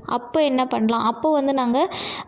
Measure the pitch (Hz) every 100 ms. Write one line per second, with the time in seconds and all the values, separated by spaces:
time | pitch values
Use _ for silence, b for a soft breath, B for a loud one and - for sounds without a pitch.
0 | - 254 - 320 294 262 254 233 220 233
1 | 220 233 311 302 269 269 240 262 370 B
2 | B B